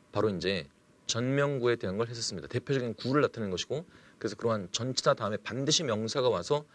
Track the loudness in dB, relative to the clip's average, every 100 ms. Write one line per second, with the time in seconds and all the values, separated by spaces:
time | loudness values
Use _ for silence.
0 | _ 0 0 2 0 -2 -4 _ _ _
1 | -6 -2 0 2 2 2 2 2 0 -2
2 | -4 -4 -6 -6 -4 -4 0 0 -2 -4
3 | 2 4 4 2 -4 -4 -2 -6 -6 -16
4 | -20 -6 -6 -2 0 0 -2 -4 -2 0
5 | 2 2 0 -4 -4 -2 0 2 2 0
6 | 0 2 2 2 2 -2 -2